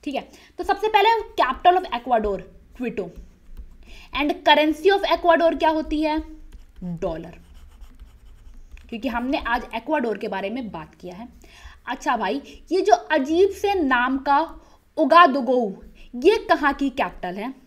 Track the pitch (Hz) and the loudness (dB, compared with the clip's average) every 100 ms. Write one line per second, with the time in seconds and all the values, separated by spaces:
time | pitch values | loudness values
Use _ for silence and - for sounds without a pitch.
0 | - 262 - - - - 349 392 427 427 | -6 -8 -10 -20 -20 -12 -4 -2 2 4
1 | 403 453 427 - 254 247 359 359 - 240 | 4 2 -2 -2 -2 4 4 4 0 -8
2 | 247 233 214 190 165 - - - 240 - | 0 0 0 -6 -10 -20 -20 -8 -8 -6
3 | 185 - - _ - - - - - - | -10 -12 -20 _ -20 -18 -18 -20 -20 -20
4 | - 254 294 277 - 294 302 311 349 392 | -12 -4 -2 0 4 4 4 2 2 2
5 | - 330 349 330 330 311 320 311 311 311 | 0 0 4 4 4 2 0 0 -4 -2
6 | 311 311 311 311 - - - - 180 165 | -2 -2 -6 -16 -20 -20 -20 -14 -12 -6
7 | 190 160 170 165 170 - - - - - | -6 -8 -12 -18 -20 -20 -20 -20 -20 -20
8 | - - - - - - - - - 226 | -20 -20 -20 -20 -20 -20 -20 -20 -16 -10
9 | 254 233 247 311 226 240 233 226 233 302 | -6 -6 -4 -4 -2 -4 -4 -12 -4 -2
10 | 240 202 214 190 196 233 226 170 151 _ | -2 -4 -6 -6 -6 -8 -10 -12 -16 _
11 | 180 175 240 - - - - - - 262 | -18 -16 -20 -20 -20 -20 -20 -16 -10 -4
12 | 311 240 196 269 - - - 370 370 - | 0 0 0 -4 -6 -20 -2 0 6 4
13 | - 302 269 330 392 - 403 392 277 254 | 4 -2 2 2 2 2 -2 0 2 0
14 | 247 269 269 277 320 - - _ _ - | 0 -2 2 2 2 -8 -20 _ _ -2
15 | 302 320 349 269 240 254 220 190 - - | 4 8 6 4 0 0 -2 -6 -18 -20
16 | - 240 302 440 - 330 285 277 277 - | -18 2 2 2 2 0 2 0 -4 -4
17 | 185 - 185 185 233 262 | -6 -6 -10 -8 -10 -12